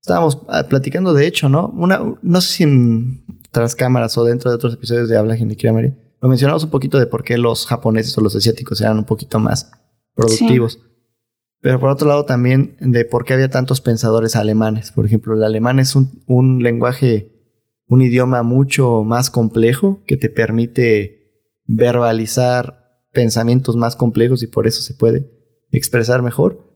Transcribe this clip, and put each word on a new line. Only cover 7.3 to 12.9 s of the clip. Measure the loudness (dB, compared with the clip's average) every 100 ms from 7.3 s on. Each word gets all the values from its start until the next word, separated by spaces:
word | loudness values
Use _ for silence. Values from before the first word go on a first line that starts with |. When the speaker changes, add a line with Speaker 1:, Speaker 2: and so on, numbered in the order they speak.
| -2
Speaker 1:
los | -2 -2 -4
japoneses | -2 0 -2 -2 0
o |
los | 0 0
asiáticos | -2 -2 -6 -4
eran | 0 -2
un | -2
poquito | -6 -4 -2
más | -2 -4 -8 _ _ _ _
productivos. | -2 0 2 2 2 0
Speaker 2:
Sí. | -6 _ _ _ _ _ _ _ _
Speaker 1:
Pero | -2 0
por | 0
otro | 2 2
lado | 2 0
también | 0 2 2 0 -2
de | 0